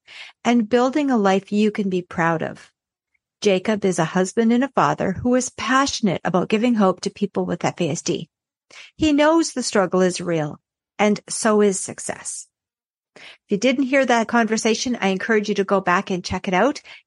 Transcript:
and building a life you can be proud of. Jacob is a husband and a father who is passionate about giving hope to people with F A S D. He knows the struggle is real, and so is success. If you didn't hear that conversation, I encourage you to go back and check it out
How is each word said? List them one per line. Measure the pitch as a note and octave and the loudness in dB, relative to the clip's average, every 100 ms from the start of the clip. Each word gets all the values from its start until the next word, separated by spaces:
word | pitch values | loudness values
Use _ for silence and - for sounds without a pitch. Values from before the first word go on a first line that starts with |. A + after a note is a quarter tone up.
| _ - - _ - | _ -20 -20 _ 0
and | A#3+ G#3+ | 0 2
building | B3 B3+ D4+ C#4+ | 2 2 0 0
a | B3 | 2
life | G3 G3 F#3+ | 2 2 0
you | G#3 G#3+ | 0 0
can | G#3 G3 | 0 -2
be | F#3 | -4
proud | F3 - E3 E3 | -6 -2 0 0
of. | - - - _ _ _ _ _ _ _ | -4 -10 -20 _ _ _ _ _ _ _
Jacob | G#3 F#3 F#3 G#3+ | 0 0 0 -2
is | G3 F3 | -2 0
a | D#3+ | 0
husband | F#3 F#3 - A3+ | 0 0 0 2
and | A#3+ | 2
a | C4 | 0
father | - D3 D3+ F3+ | 0 0 0 -2
who | F3+ B3 B3+ | -2 0 0
is | B3 | -2
passionate | - A3 C4 C#4 - G3+ D#3 | -8 -2 0 0 0 -2 -2
about | - F3+ - | -2 -2 0
giving | G#3+ A#3+ A#3 | 0 0 2
hope | F#3+ F#3 | 2 2
to | G3 | -6
people | - G3 - F3+ | -6 -6 -4 -4
with | F3 C#3+ | -4 -4
F | - | -2
A | E3+ | -4
S | D3+ | -4
D. | - E3+ D#3+ _ _ _ _ - - _ | -4 -6 -8 _ _ _ _ -20 -20 _
He | D#4 | 2
knows | D4 D4 E4 D#4 | 4 4 4 0
the | - | -4
struggle | A#3+ A3 F3+ F#3 | -2 0 0 2
is | F#3 F3+ | 0 0
real, | F3 E3 D3 - _ _ _ _ | -4 -4 -4 -8 _ _ _ _
and | G#3 G#3 - | 0 0 -4
so | - A#3 G#3+ | -4 0 4
is | G#3 F#3+ | 2 0
success. | - - - - - - - _ _ _ _ _ _ _ | -8 -12 -10 -10 -12 -14 -16 _ _ _ _ _ _ _
If | - - _ | -20 -20 _
you | G3+ | 0
didn't | A#3+ C4+ | 0 0
hear | C4 C#4 C4 | 0 0 2
that | A#3 A3 | 2 2
conversation, | A#3+ A3+ A3 A3+ G#3+ C4 A#3+ | 0 0 0 0 -2 -2 -2
I | G3 | -2
encourage | F#3+ - A3 G#3 | -2 0 0 0
you | G3+ | -2
to | F#3+ | 0
go | G3 | 0
back | F#3 F3+ G3 | 2 0 0
and | F#3 | -6
check | - F#3+ - | -4 -6 -2
it | |
out | F3+ A#3+ D4 - - | 2 2 0 -12 -20